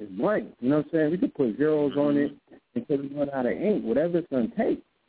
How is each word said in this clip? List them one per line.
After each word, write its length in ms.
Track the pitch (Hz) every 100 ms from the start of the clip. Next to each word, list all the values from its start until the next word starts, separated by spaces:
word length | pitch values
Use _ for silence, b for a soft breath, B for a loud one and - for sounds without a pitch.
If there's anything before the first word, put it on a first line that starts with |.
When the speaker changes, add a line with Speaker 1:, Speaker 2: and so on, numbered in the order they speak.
Speaker 1:
is 80 | 104
blank." 380 | 95 165 208 110 -
You 80 | 123
know 80 | 151
what 80 | 147
I'm 40 |
saying? 180 | 165 156
We 60 | 180
could 160 | 277
put 220 | - 127 107
zeros 400 | 151 151 147 143
on 200 | 147 143
it 140 | 143
Speaker 2:
Mm-hmm. 460 | - _ - _ 120 -
Speaker 1:
until 60 | 139
we 180 | 139 143
run 140 | 143
out 160 | 139 123
of 60 |
ink, 320 | - 185 180
whatever 340 | 110 120 170 170
it's 100 | 160
gonna 160 | 131 110 -
take. 240 | 233 - - _